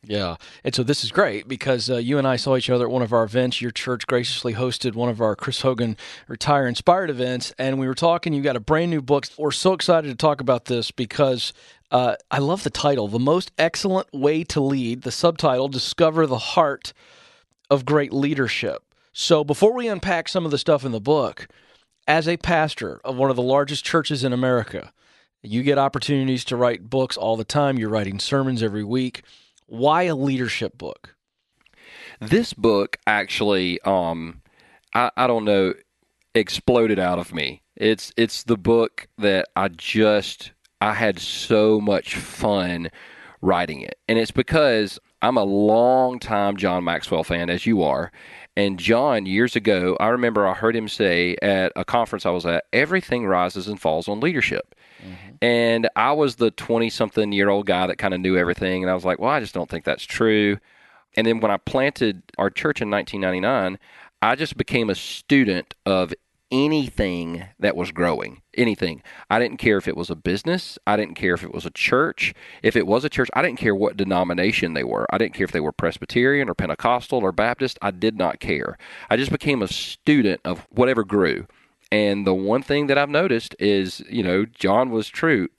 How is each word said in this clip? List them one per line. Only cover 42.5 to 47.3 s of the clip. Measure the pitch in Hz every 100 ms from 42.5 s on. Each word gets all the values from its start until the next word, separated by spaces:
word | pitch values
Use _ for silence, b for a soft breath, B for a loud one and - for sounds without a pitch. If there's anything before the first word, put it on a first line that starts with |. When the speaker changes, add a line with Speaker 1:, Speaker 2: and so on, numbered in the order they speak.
| 101 90 87 85 B B B B B
Speaker 2:
writing | 90 90 87 76
it. | 50 - -
And | 113
it's | 113
because | - 127 156 147 113 101 - _ _
I'm | 113 127
a |
longtime | 98 101 104 110 120 127 127 123 - 107 101 98
John | 95 90
Maxwell | 87 82 - 82
fan, | 80